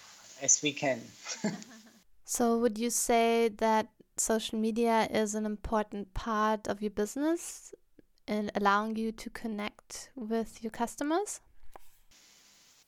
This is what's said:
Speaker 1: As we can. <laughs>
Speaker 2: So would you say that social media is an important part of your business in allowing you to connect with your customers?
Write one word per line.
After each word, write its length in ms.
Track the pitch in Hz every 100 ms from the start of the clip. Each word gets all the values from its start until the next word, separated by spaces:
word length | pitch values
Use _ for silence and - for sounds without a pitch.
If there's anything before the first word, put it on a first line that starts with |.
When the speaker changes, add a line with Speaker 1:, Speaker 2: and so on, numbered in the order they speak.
| - - - -
Speaker 1:
As 200 | 135 -
we 120 | 151
can. 280 | 139 143 120 107 - - -
<laughs> 840 | 214 - - - - - _ - -
Speaker 2:
So 320 | - 233 233
would 200 | 233 208
you 120 | 240
say 600 | 226 - 233 233 233 233 208
that 300 | 220 220 214 _ - -
social 420 | - 220 220 220
media 480 | 220 220 233 226 214
is 240 | - 214
an 120 | 208 214
important 680 | 208 - 214 208 202 202
part 540 | - - 214 214 214 -
of 140 | 202
your 100 | 208
business 840 | 208 208 - 302 339 - - - - _ _ - _ -
in 240 | 208 208
allowing 440 | - 202 202 220 220
you 160 | 226
to 160 | 220 -
connect 800 | - 226 208 208 - - - - -
with 460 | 214 226 226 -
your 100 | 226
customers? 680 | - 233 - 285 330 415 - _ - - - - - - - - - - - - -